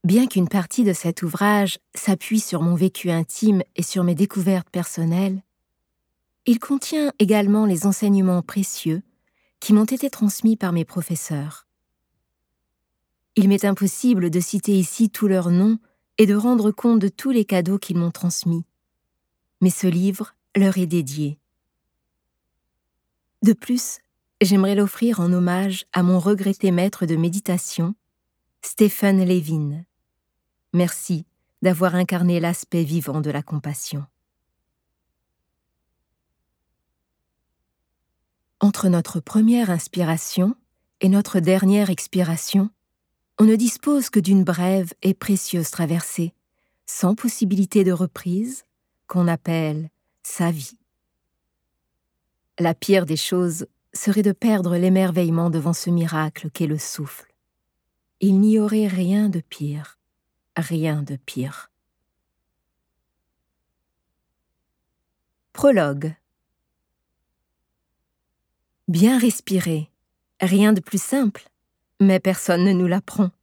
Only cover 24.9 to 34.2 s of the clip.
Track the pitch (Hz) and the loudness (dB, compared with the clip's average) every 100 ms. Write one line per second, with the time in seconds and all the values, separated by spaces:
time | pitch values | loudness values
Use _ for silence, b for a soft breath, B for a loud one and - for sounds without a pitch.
24.9 | - 233 214 175 180 180 180 196 190 - | 0 -2 0 0 2 0 0 -2 -6 -6
25.9 | 180 180 185 180 208 196 196 196 175 190 | 0 2 2 2 0 0 0 0 2 0
26.9 | - 165 160 170 190 - 180 - - 170 | -2 -2 0 0 -2 -4 -4 -4 -4 -4
27.9 | 214 _ _ _ _ _ _ - - 214 | -6 _ _ _ _ _ _ -14 2 2
28.9 | - 202 190 185 180 156 160 147 151 175 | 2 2 2 2 0 0 -4 -4 -8 -14
29.9 | _ _ _ _ _ _ _ _ 175 175 | _ _ _ _ _ _ _ _ 0 0
30.9 | - - 165 - _ _ _ 180 170 185 | -4 -6 -6 -6 _ _ _ 0 2 0
31.9 | 180 180 180 175 175 170 175 - 175 151 | 0 -2 0 0 0 -2 -4 -4 -2 0
32.9 | 165 143 139 147 143 147 151 147 139 - | -2 -4 -4 -4 -6 -6 -8 -8 -10 -10
33.9 | 143 143 _ | -10 -12 _